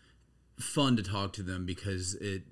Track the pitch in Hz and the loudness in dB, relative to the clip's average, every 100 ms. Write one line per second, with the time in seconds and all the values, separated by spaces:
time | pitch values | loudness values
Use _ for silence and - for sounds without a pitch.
0 | - - _ _ _ - - 156 135 117 | -20 -20 _ _ _ -10 -2 4 6 6
1 | 95 101 98 104 92 92 90 90 98 92 | 4 -2 -2 -4 -4 -4 -2 -2 -2 -2
2 | 90 101 101 95 - | -2 -4 -4 -4 -6